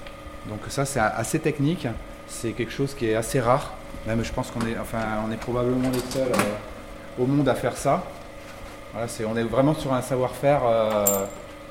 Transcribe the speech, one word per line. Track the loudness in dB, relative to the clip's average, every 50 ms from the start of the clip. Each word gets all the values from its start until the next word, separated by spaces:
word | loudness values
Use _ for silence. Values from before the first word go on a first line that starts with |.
| -12 -14 -14 -14 -14 -14 -14 -12 -10 -10
Donc | -8 -8 -8 -4
ça, | -2 -2 -2
c'est | 0 2 2
a-, | 4 4 2
assez | 0 0 0 0 0
technique. | 0 0 2 2 2 2 2 0 -2 -4 -4 -6 -10 -12 -14 -14 -14 -14
C'est | -10 -6 -4 -4
quelque | -2 -2 -4 -4
chose | -2 -2 -2 -2 -2
qui | 0 0 2
est | 2
assez | 2 0 2 0 2
rare. | 4 6 4 4 2 -2 -10 -12 -12 -12 -12 -6 -4
Même, | -2 0 0 0
je | -2
pense | -2 -4 -4 -4
qu'on | -4 -2
est, | -2 -2 -2 -4
enfin, | -4 -4 -4 -2 -2 0 -2 -2 -2
on | -2
est | -4
probablement | -4 -4 -2 0 2 2 2 2 2 2 2
les | 2 0
seuls, | -2 -2 -2 0 0 2
euh, | 2 2 0 0 -2 -4 -8 -12 -14 -14 -14 -14 -14 -14 -14 -8 -2 0
au | 2
monde | 4 4 6 6 4
à | 4
faire | 4 2 -2 -2
ça. | 0 2 2 2 2 0 -4 -10 -14 -14 -14 -14 -14 -14 -14 -14 -14 -14 -14 -14 -14 -14 -10
Voilà, | -6 -6 -4 -4
c'est, | -4 -4 -2
on | 0 0
est | 0
vraiment | 0 2 4 6 6 6 4
sur | 2 0 0
un | 0 0
savoir-faire, | 0 0 0 0 0 0 0 2 4 6 6 6 6
euh, | 4 4 4 4 4 4 4 4 4 4 2 0 -2 -6 -10 -14 -14 -14 -16 -16 -16